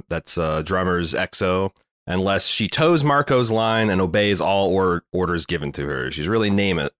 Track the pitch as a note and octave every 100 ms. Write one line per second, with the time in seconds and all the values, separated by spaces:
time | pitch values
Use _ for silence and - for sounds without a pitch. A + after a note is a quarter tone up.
0 | - E2 - - D#2+ D#2 D#2+ F#2 F#2 F2
1 | E2 - F#2 - F#2+ F#2 F#2+ - _ _
2 | - F2+ F#2+ G2 - - G#2 - D#3+ E3
3 | D3 C#3+ C#3 B2+ A#2 A2+ A2+ A2+ A2 F#2
4 | F2+ G#2 G#2 F#2 E2 G2 F#2+ F#2+ F#2 E2+
5 | - F2+ F2 E2+ - E2+ C#2+ C#2+ C#2+ C2+
6 | B1+ C#2 D#2 A2+ G#2 G2 G2 E2+ C#2+ -